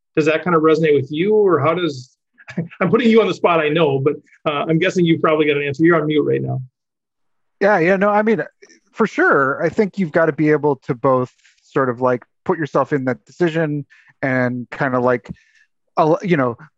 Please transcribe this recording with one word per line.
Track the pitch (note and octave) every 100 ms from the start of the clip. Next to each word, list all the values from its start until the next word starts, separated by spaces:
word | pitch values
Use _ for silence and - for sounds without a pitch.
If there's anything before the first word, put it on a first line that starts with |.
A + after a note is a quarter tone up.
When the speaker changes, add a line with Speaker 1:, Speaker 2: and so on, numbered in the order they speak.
| _ -
Speaker 1:
does | D3+
that | D#3
kinda | F3+ E3
resonate | D#3 D#3 D#3+
with | C#3+ C3
you, | D3+ G3+
or | G#3+ G3 D3+
how | D3
does? | E3+ E3 C3 - _ _ _ -
<laughs> | - E3 -
I'm | F3+
putting | A3+ A#3
you | A3+
on | G3
the |
spot, | - G3+ E3
I | D3+
know, | D#3+ D3+ C3+
but, | C#3+ C#3+ _ _ D#3+
uh, | D3 D#3+
I'm | D#3+
guessing | F#3 F3+
you've | E3+ E3
probably | E3+ D#3 D3+
got | C#3+
an |
answer. | C#3+ C#3
You're | E3 E3
on | D3+
mute | D3+
right | C#3 C3+
now. | C3 C3 C3 _ _ _ _ _ _ _ _ -
Speaker 2:
Yeah, | G3 G3
yeah, | E3+ G3
no, | G#3
I | G#3
mean, | G#3+ F#3 - _ - _ _
for | - G#3+
sure. | - F4+ E3 C3+ C#3
I | D#3+
think | - G3+ -
you've | E3+
gotta | E3+ D#3+
be | D3 D3+
able | D3+ D3 C3+
to | -
both | B2 C#3 B2+ B2 _ _ _
sort | _ C#3+ C3
of, | A#2+
like, | B2+ B2 _ _
put | - E3
yourself | D3 D#3 C3
in | C#3+
that | C3 A#2
decision | _ - F3 E3 D#3 D3 - _ _ -
and | C#3 C3 B2 B2 A#2
kinda, | - C#3 B2+
like, | B2 B2 - - _ _ _ _ _ -
al-, | D#3 E3+
you | F#3+ D#3+
know, | B2+ A2+ -